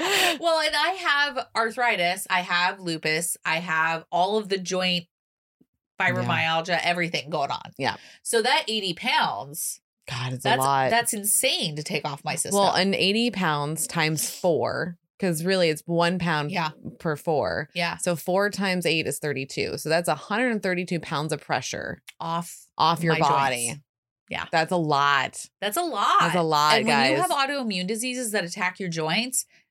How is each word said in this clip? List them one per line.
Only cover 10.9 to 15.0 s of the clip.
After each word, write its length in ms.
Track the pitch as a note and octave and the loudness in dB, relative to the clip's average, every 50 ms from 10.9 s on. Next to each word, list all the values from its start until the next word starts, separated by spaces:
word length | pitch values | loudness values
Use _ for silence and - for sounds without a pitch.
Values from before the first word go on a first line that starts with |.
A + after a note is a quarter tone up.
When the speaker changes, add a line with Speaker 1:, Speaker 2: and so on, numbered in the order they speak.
| A3+ A#3 A#3 - - | 2 2 2 0 -2
Speaker 1:
insane 600 | G#3 G3 G3 - - - C4+ E4+ F4+ A#3+ D#3+ D3 | -2 -2 0 0 2 2 0 0 0 -2 -4 -4
to 80 | D3+ D3 | -6 -6
take 220 | - - D3+ - | -4 -4 -4 -4
off 180 | D3+ C#3 - - | -6 -8 -6 -6
my 120 | D#3+ C3+ | -6 -4
system. 240 | C3 - - G3 G3+ | -4 -2 0 4 4
Speaker 2:
Well, 140 | G3+ F3+ - | 4 4 4
and 220 | - F#3 G3 G3 | 4 2 2 2
eighty 340 | - E3 F#3+ G3+ A3+ A#3+ A#3+ | 2 2 2 2 2 0 0
pounds 560 | F#3+ F#3+ F#3 D#3+ D3+ D3 C#3+ D3 D#3+ D3+ - | 0 0 0 0 0 0 -2 -2 -4 -4 -6
times 480 | - - E3+ D#3 D#3 D#3+ C#3+ - - - | -4 0 0 2 2 2 0 -2 -6 -4
four, 640 | - - F3+ D#3+ B2 A#2 A2+ - B2+ D3 F3+ F3 - | 0 2 2 2 2 2 0 -2 -2 -4 -6 -8 -10